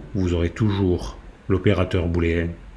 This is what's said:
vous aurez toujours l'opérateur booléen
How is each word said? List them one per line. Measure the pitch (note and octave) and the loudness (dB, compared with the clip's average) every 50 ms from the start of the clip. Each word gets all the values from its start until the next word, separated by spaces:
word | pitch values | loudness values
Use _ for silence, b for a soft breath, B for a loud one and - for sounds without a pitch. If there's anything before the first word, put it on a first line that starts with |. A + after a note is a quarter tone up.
| - - - | -6 -6 -4
vous | G2 F#2 F2 F2 | -2 0 0 2
aurez | E2+ E2+ F2 | 2 0 0
toujours | - - A2+ G#2 G2 G2 G2 F2+ F2 - - - - - - - - - - - | 0 0 0 0 2 2 2 2 2 0 -2 -8 -12 -14 -18 -20 -20 -16 -2 0
l'opérateur | G2 F2 - G#2+ G2 E2+ F#2 - - F#2 E2 E2+ | 0 2 4 4 4 4 2 0 0 0 0 0
booléen | E2+ F2 E2 E2 E2 E2+ E2+ E2+ E2+ - - - - | 0 0 2 2 0 0 -2 -2 -6 -10 -14 -14 2